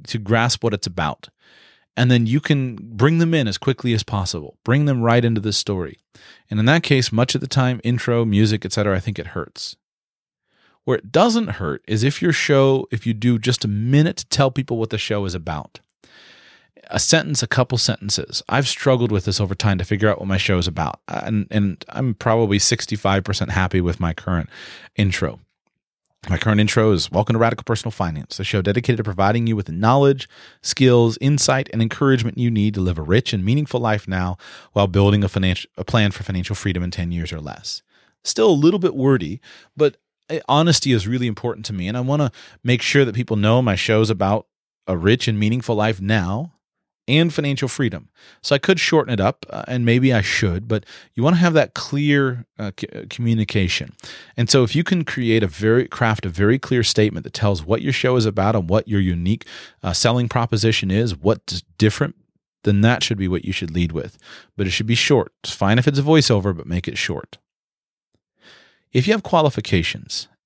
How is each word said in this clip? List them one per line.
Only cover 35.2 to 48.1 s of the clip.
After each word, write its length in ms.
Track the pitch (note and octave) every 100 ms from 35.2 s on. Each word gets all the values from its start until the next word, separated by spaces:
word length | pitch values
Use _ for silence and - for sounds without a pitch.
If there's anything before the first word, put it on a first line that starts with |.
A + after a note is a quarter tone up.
a 40 | G2
financi-, 380 | G2 F#2 F2+ - -
a 80 |
plan 280 | F#2+ A#2 G#2
for 100 | -
financial 320 | - F#2 F2+
freedom 300 | G2+ G2+ F2+
in 80 | F2+
ten 180 | F2+ E2+
years 220 | F2 D#2+
or 80 | E2
less." 420 | D2 - - - - _ _ _
Still 280 | - - A3
a 20 |
little 260 | D3 D#3 G3
bit 160 | F3
wordy, 460 | A#2+ C3 B2+ D#2 G#2+ - - _ -
but, 200 | - - _ _ -
uh, 80 | D#3+ -
honesty 460 | C#3+ E3+ - C3+
is 160 | A#2 G2
really 180 | B2+ B2
important 400 | G#2 A#2+ G#2+ A2
to 60 |
me, 160 | G2 F2+
and 80 | A#2+
I 40 |
wanna 300 | B2+ D3 C3+ - - -
make 200 | B2 B2
sure 220 | - C#3+
that 120 | B2+ G#2
people 200 | A#2+ A2
know 240 | G#2 A#2+
my 140 | B2
show's 360 | F#2+ - A2 A2
about 360 | G2 G2 G#2+ - _ _ _ -
a 100 | F2
rich 300 | F#2 B2+ -
and 100 | G#2+
meaningful 380 | G#2+ B2 A#2
life 260 | G#2+ G#2+ G2
now 520 | G2 A2 F2+ G#2+ E3 - _ _ _ _ -
and 240 | D3 E3+
financial 360 | D#3 C#3+ C3+ C3+
freedom. 400 | - B2 E2 -